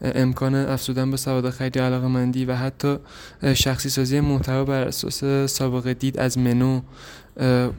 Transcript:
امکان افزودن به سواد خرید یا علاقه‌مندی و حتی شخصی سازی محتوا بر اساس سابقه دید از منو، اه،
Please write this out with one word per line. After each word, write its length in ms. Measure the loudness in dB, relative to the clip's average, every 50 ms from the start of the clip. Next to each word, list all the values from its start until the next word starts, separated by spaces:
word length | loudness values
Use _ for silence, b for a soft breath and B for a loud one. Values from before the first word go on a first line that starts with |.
امکان 540 | -6 -2 0 2 2 0 0 0 0 0 0
افزودن 560 | 0 0 0 -2 -2 -4 -4 -2 -2 0 0
به 60 | -2
سواد 320 | -2 -2 -2 0 0 0 -2
خرید 280 | -4 -4 -4 -2 0
یا 80 | 0 0
علاقه‌مندی 600 | 2 0 0 0 0 2 2 2 0 0 0 -2
و 100 | -2 -2
حتی 420 | -2 -2 -4 -4 -2 0 0 0 -2 B B B B B B B B 0 2 2
شخصی 360 | 2 2 0 0 0 -2 -2
سازی 300 | 0 0 0 2 2 2
محتوا 440 | 2 2 2 0 0 0 0 0 0
بر 200 | 0 0 0 0
اساس 400 | -2 -4 -4 -6 -6 -4 -2 0 0 2 2 2 0
سابقه 420 | 0 -2 0 0 0 0 0 -2 -2
دید 260 | 0 -2 -2 0 0
از 180 | 0 0 2
منو، 440 | 2 2 2 4 4 4 2 2 0 -4 B B B B B B B B B -6
اه، 340 | 0 2 4 4 4 2 0 -2